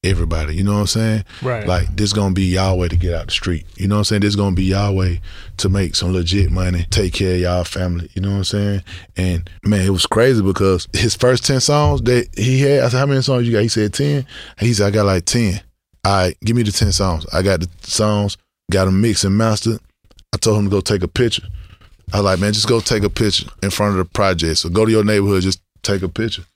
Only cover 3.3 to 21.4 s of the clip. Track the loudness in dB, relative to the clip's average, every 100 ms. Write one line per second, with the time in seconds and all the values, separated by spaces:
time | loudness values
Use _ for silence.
3.3 | -4 -2 -4 -6 -4 0 0 2 2 2
4.3 | 2 0 2 2 2 0 2 0 -2 -8
5.3 | -14 -16 -4 0 0 0 -2 0 0 0
6.3 | 0 2 0 0 -2 -2 -2 -2 0 0
7.3 | 0 0 0 -2 -4 -4 -4 -6 -6 -4
8.3 | -2 -2 -2 -2 -2 -6 -18 -12 -4 -2
9.3 | -2 -6 -6 0 2 2 0 0 2 4
10.3 | 4 2 2 2 2 -2 -2 -2 2 2
11.3 | 2 0 0 2 2 2 2 2 0 0
12.3 | -2 0 2 4 2 2 0 0 0 0
13.3 | 0 2 2 2 0 -2 0 -2 -2 -4
14.3 | -14 -20 -4 0 2 2 2 2 0 0
15.3 | 0 0 -2 -10 _ _ _ 0 2 0
16.3 | -2 -2 0 0 0 0 0 0 -2 -4
17.3 | 0 0 0 -2 -10 -8 -2 0 0 -2
18.3 | -6 _ _ -2 0 2 4 2 2 0
19.3 | 2 2 0 -2 -4 _ _ _ -20 _
20.3 | -2 2 2 2 0 0 -2 0 0 0
21.3 | -2